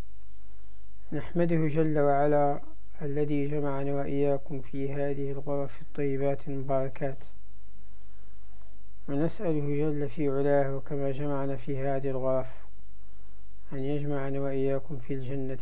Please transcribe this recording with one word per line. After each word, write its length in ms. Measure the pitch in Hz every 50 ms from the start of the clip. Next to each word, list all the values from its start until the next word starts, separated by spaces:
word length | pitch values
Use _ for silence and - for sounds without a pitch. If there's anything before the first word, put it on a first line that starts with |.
| - - - - - - - - - - - - - - - - - - - - - -
نحمده 560 | 156 147 - - - 170 170 170 170 160 160
جل 320 | 151 143 160 156 156 151 151
وعلا 600 | 143 143 139 139 147 147 147 147 143 143 143 - - - - - - - - -
الذي 460 | 156 143 139 151 151 147 147 143 143
جمعنا 460 | 143 151 151 143 139 135 139 139 139 143
وإياكم 680 | 139 139 147 139 139 143 143 139 135 - - 143 131
في 320 | - - - 135 135 139 139
هذه 380 | 143 143 143 139 143 139 139
الغرف 500 | 139 139 143 147 143 143 139 135 - -
الطيبات 680 | 156 - - 147 143 139 135 135 139 139 139 135 -
المباركات، 760 | 147 139 135 131 139 135 131 135 135 - - 151 135 135 - - - - - - - - - - - - - - - - - - - - - - - - - - - - - - - - - - - - - - 139
ونسأله 680 | 139 143 160 170 - - 214 170 156 147 143 143 147
جل 320 | 143 151 156 147 147 147 -
في 200 | - 156 147 139
علاه 520 | 135 139 143 143 143 139 139 135 139 135 - -
كما 220 | 151 139 139 139
جمعنا 440 | 135 135 147 147 143 135 139 139 135
في 220 | 131 - 151 139
هذه 320 | 131 135 139 135 135 135 139
الغرف 380 | 131 127 131 131 131 131 127 - - - - - - - - - - - - - - - - - - - - - - - - - 147
أن 60 | 135
يجمعنا 600 | 131 139 147 143 147 147 147 139 135 139 135 139
وإياكم 580 | 139 139 135 135 135 135 139 131 - - 151
في 160 | 123 - - 139
الجنة 440 | 131 127 127 139 139 131 131 135 127